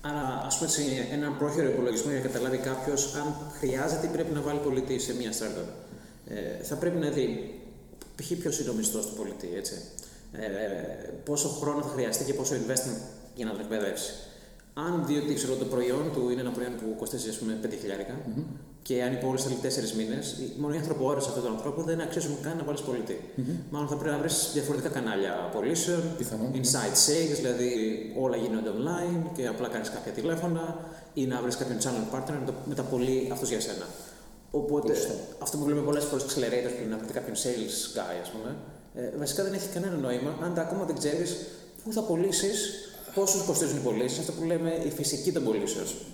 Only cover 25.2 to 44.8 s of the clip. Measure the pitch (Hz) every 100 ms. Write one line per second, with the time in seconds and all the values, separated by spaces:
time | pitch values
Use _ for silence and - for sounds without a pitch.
25.2 | 95 87 87 107 107 165 - 175 165 -
26.2 | - 110 120 135 123 139 107 95 - 156
27.2 | 160 143 127 120 123 120 110 110 - 127
28.2 | 131 120 113 110 110 101 147 175 175 175
29.2 | 156 - 120 110 120 110 107 123 113 101
30.2 | 147 165 175 165 160 127 - - - -
31.2 | 131 123 123 123 123 113 135 120 110 131
32.2 | 131 147 135 - - 143 135 127 127 131
33.2 | - - 123 110 - 95 87 - - -
34.2 | - - - 143 143 147 113 - - -
35.2 | - - - 151 143 147 143 147 143 135
36.2 | - 151 117 123 120 123 110 110 - -
37.2 | 113 104 127 123 107 - - 117 90 87
38.2 | 87 110 113 147 - - - - 123 147
39.2 | 143 - 196 196 - 175 190 170 131 123
40.2 | 139 139 175 170 160 196 170 139 143 147
41.2 | 123 - - - - - 226 214 214 165
42.2 | 190 175 196 214 - - - - - -
43.2 | 196 196 170 156 151 143 131 107 127 -
44.2 | 170 165 165 165 165 165